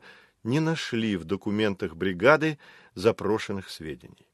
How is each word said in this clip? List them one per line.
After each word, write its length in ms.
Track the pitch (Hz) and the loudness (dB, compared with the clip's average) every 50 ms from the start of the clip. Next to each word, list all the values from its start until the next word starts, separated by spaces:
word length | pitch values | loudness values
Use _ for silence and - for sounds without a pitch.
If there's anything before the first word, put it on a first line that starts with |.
| - - - - - _ _ _ - | 0 -8 -20 -20 -20 _ _ _ -4
не 160 | 110 131 156 | -2 0 2
нашли 580 | 160 160 165 - - - 123 113 113 110 101 | 2 0 0 -2 -4 -4 -2 -2 0 0 0
в 80 | 87 80 | -2 -2
документах 680 | 80 101 92 - 104 101 107 110 104 95 - 104 85 - | -4 -4 -4 -2 -2 0 2 2 0 0 -2 -6 -6 -4
бригады 640 | 82 95 95 90 85 104 139 156 143 151 160 147 - - - - - - - _ | -2 -2 -2 0 4 6 6 6 6 4 -2 -2 -6 -12 -20 -20 -20 -20 -18 _
запрошенных 760 | 92 92 113 101 - 92 98 110 104 - - 101 95 - - | 2 2 2 2 2 0 -2 -2 -2 -2 -6 -8 -8 -8 -12
сведений. 580 | - - 78 78 71 - - - - _ _ _ | -14 -12 -10 -12 -12 -12 -16 -20 -20 _ _ _